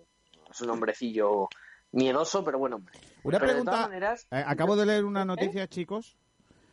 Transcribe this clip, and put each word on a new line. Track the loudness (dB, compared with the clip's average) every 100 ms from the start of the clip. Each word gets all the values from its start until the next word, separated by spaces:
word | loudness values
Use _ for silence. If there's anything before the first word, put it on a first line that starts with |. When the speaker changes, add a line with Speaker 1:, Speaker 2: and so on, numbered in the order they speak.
| _ _ _ _ -20
Speaker 1:
es | -8
un | -4
hombrecillo | -2 -2 -2 -4 2 2 2 0 -6 -20 -20 _
miedoso, | 2 2 2 0 0
pero | -2 -2
buen | -2
hombre. | -4 -10 -20 -20 -10
Speaker 2:
Una | -2 2
Speaker 1:
Pero | 2
de |
Speaker 2:
pregunta, | 2 0
Speaker 1:
todas | 0 -2
maneras, | -2 -2 -2 -4
Speaker 2:
eh, | -4 -2
acabo | 0 2 4
de | 4
leer | 2 0
una | -2
Speaker 1:
¿Eh? | -2
Speaker 2:
noticia, | -2 -2 -2 -6
chicos, | -6 -6 -8 -10 _ _ _ _ _ _